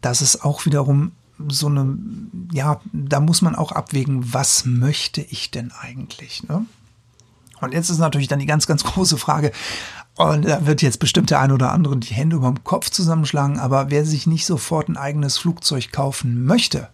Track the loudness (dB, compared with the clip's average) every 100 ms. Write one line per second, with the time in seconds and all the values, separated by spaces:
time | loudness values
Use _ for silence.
0 | 0 0 2 0 0 0 2 2 4 2
1 | 2 -4 _ _ -6 -2 0 2 0 -2
2 | -8 -12 -12 -12 -6 -2 0 -2 -4 -8
3 | -2 2 4 4 2 2 -4 -4 -4 -2
4 | 0 -2 -2 -2 0 0 2 2 2 0
5 | -2 -6 -8 -10 -8 -8 -10 -12 -16 -12
6 | -14 -14 -14 -14 -6 -4 -4 _ _ _
7 | _ _ _ _ -20 -10 -4 -2 0 2
8 | 2 2 0 0 2 0 2 0 0 0
9 | 2 0 0 2 0 -2 -10 -10 -12 -16
10 | -20 0 2 4 2 2 2 4 2 2
11 | 0 2 2 4 4 4 2 2 2 0
12 | -2 -2 0 2 0 -2 -2 -2 -2 -2
13 | 0 2 2 0 0 0 2 2 2 2
14 | 2 0 0 0 0 -2 0 -2 -2 -4
15 | -4 -2 -2 0 -2 -2 -2 -2 -4 -2
16 | -2 -2 -2 0 2 2 2 -4 -6